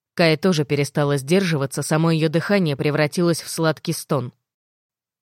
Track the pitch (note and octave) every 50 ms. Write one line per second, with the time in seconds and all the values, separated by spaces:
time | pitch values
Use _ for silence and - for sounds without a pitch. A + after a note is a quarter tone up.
0 | _ _ _ - E3+ E3 D#3 D3+ - F#3+ F3+ D3 C#3+ - D3 C#3 C#3+ - - D#3
1 | D3 C#3+ C#3+ C#3 C3 C3+ E3+ G3 G3 E3+ E3 C#3 C#3 C3 - D3+ C#3 - D#3+ D#3
2 | E3 E3 E3 D#3 D#3 D#3+ D3 E3 - - G3+ G3+ F3+ D3+ C#3 C3+ D3 D3+ C#3+ D3+
3 | D3+ D3 - F#3 F3 E3+ E3 - - - - - E3 D#3+ D3+ - - - D#3 -
4 | - - E3 C3+ B2 B2 - _ _ _ _ _ _ _ _ _ _ _ _ _
5 | _ _ _ _